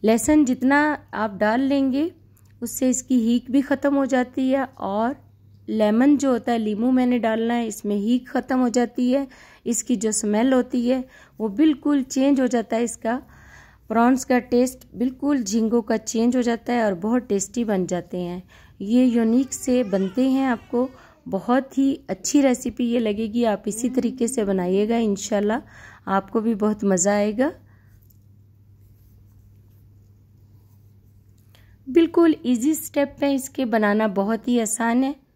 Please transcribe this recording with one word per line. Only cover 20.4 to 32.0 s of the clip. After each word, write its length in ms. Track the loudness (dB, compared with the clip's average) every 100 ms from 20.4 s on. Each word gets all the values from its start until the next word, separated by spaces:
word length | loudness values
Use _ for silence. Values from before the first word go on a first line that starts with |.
| 0
आपको 400 | -4 -4 -4 -4 -6 -20 _ -8
बहुत 500 | -8 0 0 0 -2
ही 160 | 0 -2 -8
अच्छी 320 | -10 0 2
रेसिपी 440 | 2 2 -4 -6 -2
ये 120 | -2
लगेगी। 440 | -2 -4 -4 0 0
आप 180 | 0 -4
इसी 220 | -4 -2
तरीके 380 | -2 -2 -2 -4
से 160 | -2
बनाइएगा, 540 | -2 0 0 0 0 0
इंशाल्लाह 1120 | 0 -2 -2 -2 0 -2 -6 -20 -20 -18 -4
आपको 280 | -4 -2 -4
भी 140 | -2 0
बहुत 280 | 0 0 0
मज़ा 280 | 2 2
आएगा। 380 | 0 0 0 -2 -4 -20 -20 _ -20 _ _ _ -20 _ _ _ -20 -20 -20 -20 -20 -20 -20 -20 -20 -20 -20 -20 -20 -20 -20 _ -20 -20 -20 -20 -20 -20 -20 _ -20 _ -20 _ -20 -20 -20 0
बिल्कुल 500 | 2